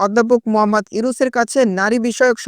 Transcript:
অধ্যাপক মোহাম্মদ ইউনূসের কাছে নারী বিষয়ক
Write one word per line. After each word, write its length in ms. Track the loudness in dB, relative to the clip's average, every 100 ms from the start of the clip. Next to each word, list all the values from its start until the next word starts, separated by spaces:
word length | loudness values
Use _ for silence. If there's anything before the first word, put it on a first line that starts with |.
অধ্যাপক 360 | 0 2 2 0 0
মোহাম্মদ 320 | 0 2 0 -2 -4
ইউনূসের 340 | -4 -2 -2 0
কাছে 220 | 0 0 0 0
নারী 200 | 0 0 -2
বিষয়ক 300 | 0 0 0